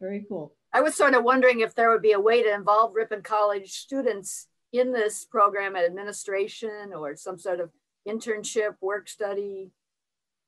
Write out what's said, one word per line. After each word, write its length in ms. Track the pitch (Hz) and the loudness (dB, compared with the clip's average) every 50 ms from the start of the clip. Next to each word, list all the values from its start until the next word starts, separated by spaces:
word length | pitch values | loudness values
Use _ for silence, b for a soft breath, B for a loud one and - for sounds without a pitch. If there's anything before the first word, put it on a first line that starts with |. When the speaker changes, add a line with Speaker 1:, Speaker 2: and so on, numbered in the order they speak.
Speaker 1:
Very 240 | 190 185 202 202 202 - | -10 -8 -8 -8 -8 -8
cool. 280 | 208 175 151 147 _ _ _ _ - | -10 -10 -10 -10 _ _ _ _ 0
Speaker 2:
I 80 | 247 | 2
was 140 | 269 311 285 | 2 2 2
sort 180 | - 302 277 262 | 2 2 4 4
of 100 | 254 233 | 4 4
wondering 380 | 233 262 262 247 247 240 233 | 4 4 6 6 4 4 4
if 120 | 226 220 - | 0 -2 0
there 160 | - 226 226 | 2 4 4
would 120 | 226 214 | 4 4
be 100 | - 214 | 4 4
a 80 | 214 202 | 4 4
way 240 | 196 220 233 240 220 | 4 4 4 4 4
to 100 | 214 208 | 2 0
involve 420 | 202 190 202 208 214 226 233 190 | 0 2 2 4 4 4 2 2
Ripon 260 | 220 220 220 214 202 | -2 -2 -2 -4 -8
College 500 | 185 - 214 214 208 208 208 202 196 190 | -6 -2 0 2 2 2 0 -2 -6 -10
students 760 | - - - - 269 269 254 240 208 196 185 - - - - _ _ _ _ _ - | -14 -14 -12 -6 -4 -2 -2 -2 -2 -4 -6 -10 -12 -12 -14 _ _ _ _ _ -2
in 180 | 247 254 254 | 0 0 0
this 320 | 254 240 214 214 214 - - | 2 0 0 0 -2 -6 -12
program 520 | _ - 226 202 202 196 202 196 196 190 | _ 2 4 4 4 4 0 -4 -4 -2
at 100 | 185 175 | 0 0
administration 1040 | 175 175 190 202 208 202 - - - 196 196 196 220 - - 233 220 208 208 208 202 185 | 0 0 -2 -10 -10 -10 -12 -8 -4 -2 -2 -2 -4 -6 -10 -10 -10 -10 -10 -12 -12 -12
or 220 | 160 151 143 151 | -10 -10 -10 -10
some 220 | 156 - 185 185 175 | -10 -10 -12 -12 -8
sort 240 | - 202 180 175 | -6 -6 -4 -4
of 80 | 170 170 _ _ _ _ _ _ - 196 | -4 -8 _ _ _ _ _ _ -10 -8
internship, 680 | 214 226 - 233 214 208 208 - - 226 214 208 196 - | -8 -8 -6 -6 -8 -6 -6 -6 -2 -2 -2 -2 -4 -4
work 260 | - 190 202 208 196 - | -6 -4 -4 -4 -6 -10
study. 640 | - - 214 202 202 196 202 202 196 190 190 185 _ _ _ _ _ _ _ _ _ _ _ _ _ _ _ | -12 -8 -6 -6 -4 -4 -6 -8 -8 -12 -14 -16 _ _ _ _ _ _ _ _ _ _ _ _ _ _ _